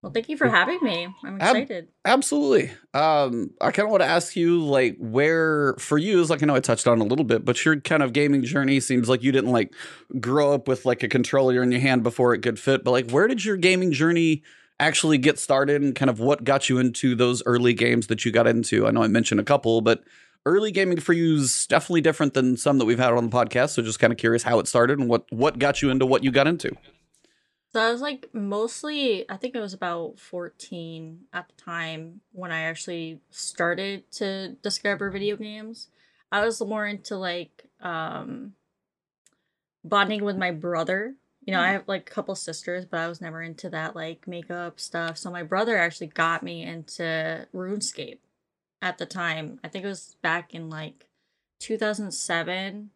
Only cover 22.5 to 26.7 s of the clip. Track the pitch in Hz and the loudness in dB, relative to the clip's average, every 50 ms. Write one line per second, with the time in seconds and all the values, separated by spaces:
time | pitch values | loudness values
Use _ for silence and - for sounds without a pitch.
22.5 | 127 120 - 151 139 135 120 107 120 117 127 123 117 120 117 113 104 123 120 110 | 0 2 2 2 2 4 4 2 2 2 4 2 4 2 2 2 2 0 0 2
23.5 | - 123 127 151 - - 117 110 110 - - 113 120 - - 117 113 117 - - | 2 0 0 2 0 -2 -2 -2 0 2 2 2 2 2 2 2 2 2 2 2
24.5 | 120 110 - - - 123 117 123 143 143 135 120 117 113 - _ - 113 127 147 | 2 2 2 2 2 4 4 4 2 0 0 2 0 0 0 _ -4 0 0 0
25.5 | - 123 139 143 139 - - 139 127 135 131 127 135 - - 135 123 135 139 151 | 2 2 0 0 0 2 0 2 2 2 2 4 2 2 2 2 4 4 4 4
26.5 | 175 165 - - | 2 0 -4 -8